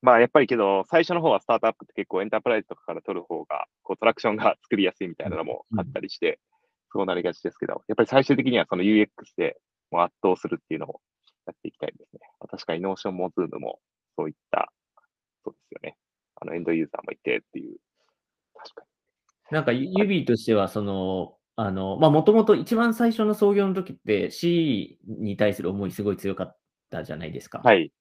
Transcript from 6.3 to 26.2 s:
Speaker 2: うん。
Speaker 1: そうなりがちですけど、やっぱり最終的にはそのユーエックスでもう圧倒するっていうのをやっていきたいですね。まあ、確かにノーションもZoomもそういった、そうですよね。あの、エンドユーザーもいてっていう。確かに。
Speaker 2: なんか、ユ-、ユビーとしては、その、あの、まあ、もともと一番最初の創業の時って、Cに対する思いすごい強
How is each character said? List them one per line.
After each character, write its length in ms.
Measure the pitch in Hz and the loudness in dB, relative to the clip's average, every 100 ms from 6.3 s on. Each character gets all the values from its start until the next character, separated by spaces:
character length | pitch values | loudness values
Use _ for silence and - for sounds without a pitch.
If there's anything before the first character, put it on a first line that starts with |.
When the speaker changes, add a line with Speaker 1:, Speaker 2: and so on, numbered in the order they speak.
Speaker 2:
う 0 | |
ん。 40 | - _ _ _ _ _ | -4 _ _ _ _ _
Speaker 1:
そ 100 | - | -6
う 20 | 95 | -2
な 80 | |
り 80 | 90 | -2
が 120 | 87 | -2
ち 80 | 82 | -4
で 100 | - | -10
す 60 | - | -8
け 100 | - | -8
ど、 160 | - _ | -8 _
や 60 | |
っ 20 | 110 | 0
ぱ 80 | |
り 40 | 113 | 4
最 180 | 131 135 | 4 4
終 100 | 135 | 2
的 120 | 131 | 2
に 80 | 120 | 0
は 80 | - | 0
そ 80 | 92 | 0
の 60 | |
ユ 140 | 95 107 | 4 4
ー 40 | |
エ 20 | |
ッ 60 | 107 - | 2 -2
ク 100 | - | -20
ス 100 | - | -4
で 220 | 80 - _ _ _ | -4 -4 _ _ _
も 80 | - | 0
う 20 | |
圧 140 | 87 _ | 0 _
倒 120 | 98 92 | 0 0
す 120 | - | -2
る 120 | 85 | -8
っ 60 | _ | _
て 60 | |
い 40 | 82 | -8
う 20 | |
の 100 | 78 | -8
を 120 | - _ _ _ _ - | -14 _ _ _ _ -18
や 80 | |
っ 20 | - | -14
て 60 | - | -16
い 40 | |
き 40 | _ | _
た 80 | - | -10
い 60 | - | -10
で 100 | _ | _
す 60 | - | -20
ね。 60 | _ _ | _ _
ま 60 | - | -18
あ、 20 | |
確 180 | - - | -14 -6
か 100 | 82 | -4
に 60 | |
ノ 140 | 95 95 | -4 -4
ー 40 | |
シ 80 | 101 | -6
ョ 40 | |
ン 60 | 92 | -6
も 120 | 90 | -6
Zoom 280 | - 85 - | -2 -4 -4
も 200 | - - _ _ _ - | -10 -12 _ _ _ -8
そ 60 | |
う 60 | 78 | -8
い 20 | |
っ 40 | 76 _ | -8 _
た、 200 | - - _ _ _ _ _ _ _ | -4 -4 _ _ _ _ _ _ _
そ 80 | - | -18
う 20 | |
で 60 | - _ | -18 _
す 40 | |
よ 60 | - | -18
ね。 140 | - - _ _ _ - | -16 -18 _ _ _ -18
あ 60 | - | -12
の、 100 | 85 | -8
エ 40 | |
ン 40 | |
ド 100 | 85 | -4
ユ 120 | 82 76 | -2 -2
ー 20 | |
ザ 80 | - | -8
ー 60 | - | -12
も 60 | |
い 60 | - | -10
て 200 | - 62 | -4 -4
っ 40 | _ | _
て 80 | - | -14
い 80 | - | -14
う。 100 | - _ _ _ _ _ _ _ - | -18 _ _ _ _ _ _ _ -20
確 200 | - - | -20 -20
か 60 | |
に。 60 | _ _ _ _ _ _ _ | _ _ _ _ _ _ _
Speaker 2:
な 80 | 156 | -2
ん 40 | 151 | 0
か、 60 | |
ユ-、 180 | 123 135 190 | 0 0 0
ユ 80 | 208 | 2
ビ 180 | 190 | 0
ー 20 | 131 | 2
と 100 | 113 | 0
し 100 | - | 2
て 80 | |
は、 140 | 110 95 | 2 2
そ 140 | - | -2
の、 560 | 101 98 92 92 - _ _ - | -4 -2 -2 -2 -4 _ _ -6
あ 160 | 107 | -4
の、 260 | 95 95 98 | -2 -4 4
ま 100 | 156 | 6
あ、 40 | |
も 100 | 151 | 6
と 120 | 151 | 6
も 100 | 220 | 6
と 120 | 214 202 | 6 4
一 200 | 160 226 | 2 0
番 180 | 233 | 0
最 180 | 226 233 | 2 0
初 140 | 226 214 | 2 0
の 80 | |
創 200 | 214 202 | 2 2
業 140 | 202 196 | 2 0
の 60 | |
時 200 | 190 180 | -2 -6
っ 20 | - | -12
て、 340 | - 104 92 | -2 -2 -2
C 680 | - 170 175 160 110 - - - | -2 0 2 2 -2 -4 -12 -16
に 300 | 110 107 98 | -10 -8 0
対 160 | 107 | 0
す 100 | 95 | 0
る 60 | 85 | -4
思 180 | 98 98 | -4 -6
い 40 | |
す 120 | 90 | -4
ご 100 | 104 | -4
い 40 | |
強 180 | 92 | -2